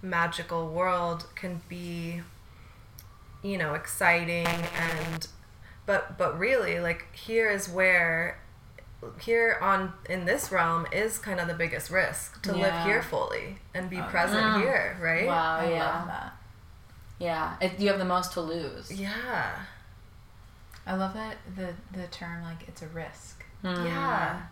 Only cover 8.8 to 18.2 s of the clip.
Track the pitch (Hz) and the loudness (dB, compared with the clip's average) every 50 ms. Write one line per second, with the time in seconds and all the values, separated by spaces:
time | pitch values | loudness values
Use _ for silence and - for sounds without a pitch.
8.8 | - - - - - 117 - - - 226 233 233 233 226 - - 180 196 196 190 | -18 -18 -16 -14 -14 -12 -12 -10 0 2 4 6 6 6 4 4 6 6 6 4
9.8 | 190 185 - - - - 180 185 175 175 220 294 - - 190 185 165 165 165 170 | 4 0 -6 -8 -6 -4 -4 -2 2 2 2 2 0 0 2 4 4 4 4 2
10.8 | 165 - - 185 208 226 214 - - 214 190 180 170 170 165 165 170 160 - - | 0 0 0 0 0 0 -2 -4 -4 -4 -2 -2 0 -2 0 0 0 0 0 -4
11.8 | - - - 190 175 - - - - - - - - 190 175 175 190 190 170 170 | -6 0 2 2 2 2 0 -4 -8 -8 -10 -8 -4 -2 0 4 4 4 4 4
12.8 | 170 196 208 233 247 - - - - - - - - - 196 - - - - 185 | 2 4 4 2 2 0 0 0 0 0 -2 -4 -4 -6 -10 -12 -14 -8 -6 -6
13.8 | 185 185 180 180 165 - - 175 170 190 208 214 220 214 214 208 208 262 262 202 | -4 -4 -4 -4 -4 0 2 2 4 4 4 4 6 6 6 6 6 6 4 4
14.8 | 123 - - 180 170 165 165 165 196 254 170 165 160 160 160 160 165 170 165 165 | 2 0 -2 0 2 2 4 4 4 4 4 4 4 4 2 2 2 2 2 2
15.8 | 170 170 - 165 170 170 - - - - - - - - - - - - - - | 2 0 0 -2 -2 -4 -6 -6 -8 -10 -12 -16 -18 -20 -20 -20 -20 -20 -20 -20
16.8 | - - - - - - - - - - 165 160 156 - - - 190 185 180 190 | -20 -20 -18 -18 -18 -18 -10 -6 -2 -2 0 0 -2 -4 -2 0 0 0 2 4
17.8 | 202 202 190 190 185 180 180 180 | 4 4 4 4 4 4 4 2